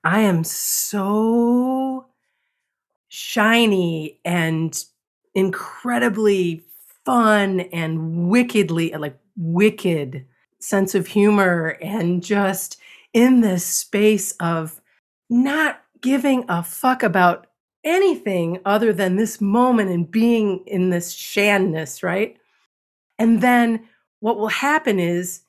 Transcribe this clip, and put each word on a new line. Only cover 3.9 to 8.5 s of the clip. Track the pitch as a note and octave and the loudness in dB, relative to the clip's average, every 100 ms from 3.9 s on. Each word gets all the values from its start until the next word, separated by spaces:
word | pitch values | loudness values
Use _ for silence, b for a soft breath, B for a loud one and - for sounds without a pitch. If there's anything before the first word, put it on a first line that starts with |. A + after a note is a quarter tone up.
| D#3+ D#3 - E3+ | -4 -8 -10 -4
and | F3 D#3+ D#3+ D#3+ - - _ _ _ _ | -2 0 -2 -4 -6 -14 _ _ _ _
incredibly | F#3+ F#3+ F3+ - - B3 A#3+ A#3+ G3+ G#3+ G3 F3 D#3+ _ - - _ - | -2 -2 -2 -12 -10 -4 0 0 2 2 2 0 -4 _ -20 -20 _ -2
fun | B3 A3 G#3 G3 F#3 | 2 4 4 2 -2
and | F3 E3+ D#3+ D#3+ D#3+ E3 F3 | -4 -6 -4 -4 -4 -2 2
wickedly, | A#3 A#3+ | 2 2